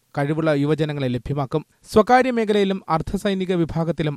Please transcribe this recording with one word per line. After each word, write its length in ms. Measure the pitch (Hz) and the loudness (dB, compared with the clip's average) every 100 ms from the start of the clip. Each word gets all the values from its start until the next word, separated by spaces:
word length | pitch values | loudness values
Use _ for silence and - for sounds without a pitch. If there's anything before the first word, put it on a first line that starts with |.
| _ | _
കഴിവുള്ള 380 | - 143 156 160 | -4 -2 0 0
യുവജനങ്ങളെ 540 | 147 143 151 151 147 131 | 2 2 0 -2 -2 -4
ലഭ്യമാക്കും, 540 | 123 - 143 131 156 - _ - | -4 -4 -6 -4 -4 -6 _ 0
സ്വകാര്യ 420 | 214 202 254 254 | 2 6 4 4
മേഖലയിലും 500 | 233 214 208 196 190 - | 0 0 2 0 -2 -2
അർദ്ധസൈനിക 640 | 160 - 196 208 190 185 | -2 -2 -4 -2 -2 -2
വിഭാഗത്തിലും 640 | 180 165 160 165 156 151 | 0 0 -2 -2 -2 -4